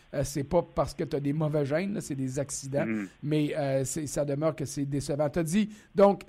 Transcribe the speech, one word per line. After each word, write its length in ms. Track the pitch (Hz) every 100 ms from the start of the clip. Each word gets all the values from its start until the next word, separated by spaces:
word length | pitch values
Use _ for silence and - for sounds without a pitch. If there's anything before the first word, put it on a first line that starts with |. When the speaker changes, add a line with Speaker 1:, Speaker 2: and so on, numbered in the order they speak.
| -
Speaker 1:
Euh, 100 | 143
c'est 220 | 135 151 135
pas 160 | 175
parce 300 | 165 - 139
que 100 | -
t'as 160 | 147 143
des 140 | 139
mauvais 320 | 151 156 151 135
gènes, 280 | 156 196 208
là, 40 |
c'est 140 | - 139
des 240 | 131 131
accidents. 460 | 139 - 135 139 113
Speaker 2:
Mhm. 220 | 110 95 -
Speaker 1:
Mais, 320 | 143 151 147 156
euh, 260 | 139 135
c'est, 240 | 135 165 147
ça 160 | 156
demeure 320 | 143 139 160 147
que 80 |
c'est 220 | 139 - 139
décevant. 440 | 139 139 143 147
T'as 140 | 175
dit, 260 | 160 196 208 - -
donc, 300 | 165 202 196